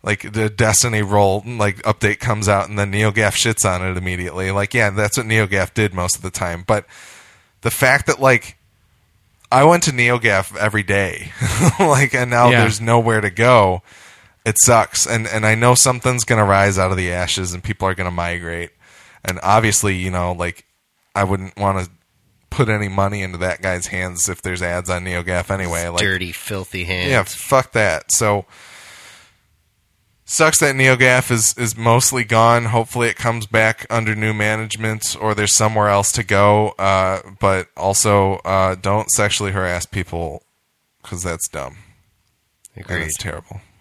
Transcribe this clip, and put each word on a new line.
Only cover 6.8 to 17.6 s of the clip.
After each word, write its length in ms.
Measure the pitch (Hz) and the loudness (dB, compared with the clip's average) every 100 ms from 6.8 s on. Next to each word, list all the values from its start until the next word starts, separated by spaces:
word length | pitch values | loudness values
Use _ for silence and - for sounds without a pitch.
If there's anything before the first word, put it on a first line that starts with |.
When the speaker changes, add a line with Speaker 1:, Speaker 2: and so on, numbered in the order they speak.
| - - - - - _ _ _ | -2 -20 -20 -20 -20 _ _ _
Speaker 1:
the 100 | 117 | -6
fact 340 | - 131 139 - | 0 2 2 0
that, 160 | 151 | 2
like, 340 | 135 123 - - _ _ _ _ _ _ _ _ _ | 2 2 -2 -20 _ _ _ _ _ _ _ _ _
I 120 | 127 147 | 4 6
went 180 | 170 | 4
to 80 | 165 | 2
NeoGaf 640 | 127 120 120 113 98 95 92 | 0 2 2 2 0 -2 -4
every 260 | 107 107 | -2 -2
day, 480 | 92 101 95 82 - - - - | 0 0 0 -6 -14 -6 -4 2
<laughs> 240 | 160 - | 2 4
like, 340 | 180 135 135 | 4 4 2
and 160 | 131 123 | 0 0
now 200 | 120 120 | 4 6
Speaker 2:
Yeah. 120 | 120 | 6
Speaker 1:
there's 180 | 110 107 | 2 0
nowhere 400 | 113 117 117 110 | 2 2 4 0
to 100 | 104 | -2
go, 500 | 92 117 123 98 90 _ - - - _ _ 113 | 0 4 6 6 2 _ -20 -20 -20 _ _ -4
it 120 | 104 | 2
sucks. 440 | - 117 104 - - | 4 4 2 -2 -2
And, 200 | 113 110 | -2 -2
and 180 | 107 107 | -2 0
I 100 | 110 | 4
know 180 | 120 123 | 4 4
something's 480 | 135 123 127 123 | 2 0 -2 -2
gonna 220 | 107 117 101 | 0 2 4
rise 320 | 98 101 95 | 4 4 2
out 140 | 92 | 0
of 60 | 95 | 0
the 140 | 90 | -2
ashes 400 | 87 90 - 92 | -2 -4 -4 -6
and 100 | 90 | -8